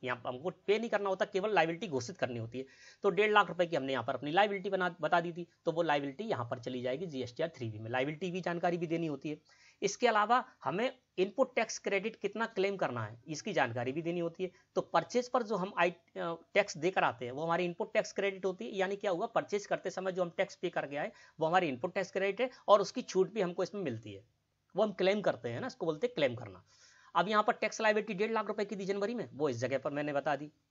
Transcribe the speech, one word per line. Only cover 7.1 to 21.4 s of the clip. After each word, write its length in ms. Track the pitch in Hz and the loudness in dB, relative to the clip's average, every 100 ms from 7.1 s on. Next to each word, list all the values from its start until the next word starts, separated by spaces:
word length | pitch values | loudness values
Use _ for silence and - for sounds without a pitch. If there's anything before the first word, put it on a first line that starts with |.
| 135 113 - 165 | -6 -6 -4 -6
थ्री 200 | - 113 | -4 -8
बी 80 | 107 | -8
में। 120 | 110 | -4
लायबिलिटी 400 | 127 139 156 190 | 0 0 -2 -4
की 80 | 180 | -4
जानकारी 380 | 175 170 175 175 | -4 0 0 0
भी 80 | 165 | -2
देनी 180 | 165 160 | -2 -2
होती 220 | 139 156 | -4 -6
है। 80 | 151 _ - - - | -8 _ -20 -20 -4
इसके 240 | 254 - 233 | -4 2 2
अलावा 360 | 214 208 247 240 - | 4 4 2 0 -6
हमें 260 | 135 175 247 - _ - | -4 0 -2 -4 _ -2
इनपुट 360 | 190 - 262 | 0 2 0
टैक्स 240 | - 220 - | 2 -2 -2
क्रेडिट 360 | 208 196 220 - | 0 0 -2 -4
कितना 300 | 196 214 - | -4 -2 -4
क्लेम 280 | - 196 196 | 0 0 2
करना 280 | 160 120 | -2 -2
है, 120 | 107 117 - | -6 -8 -10
इसकी 240 | 147 226 | -8 -2
जानकारी 400 | 156 127 117 120 | 0 2 0 -4
भी 100 | 143 | -4
देनी 180 | 165 175 | -2 -2
होती 240 | 170 165 | -4 -4
है। 60 | 180 - _ - | -8 -10 _ -4
तो 40 | |
परचेज 460 | 175 170 160 240 247 | 0 0 0 -2 0
पर 120 | 254 | -2
जो 140 | 214 208 | 0 -2
हम 160 | 190 190 | -2 2
आई-, 140 | 175 175 _ 190 | 0 0 _ -8
अ, 180 | 175 170 - | -6 -6 0
टैक्स 220 | 202 202 156 | 2 2 0
देकर 260 | 165 185 | 0 2
आते 200 | 156 117 | 2 0
हैं 80 | 120 | -6
वो 120 | 131 | -4
हमारी 200 | 165 170 | 0 2
इनपुट 280 | 175 170 208 | 0 -2 -2
टैक्स 180 | 220 - | 0 0
क्रेडिट 320 | - 196 190 | 0 -2 0
होती 200 | 190 185 | -4 -4
है, 60 | 233 | -6
यानी 240 | 196 185 202 | -2 0 0
क्या 140 | 202 | -2
हुआ, 160 | 170 226 | 0 0
परचेज 380 | 165 147 202 - | 0 0 -4 -2
करते 240 | 165 190 | -4 -4
समय 220 | 180 190 | -4 -4
जो 100 | 180 | -2
हम 80 | 175 - | -2 0
टैक्स 200 | 185 - | -2 -2
पे 140 | 180 | -4
करके 260 | 170 147 143 | -2 -4 -4
आए 140 | 190 - - | -6 -8 -14
वो 80 | - | -2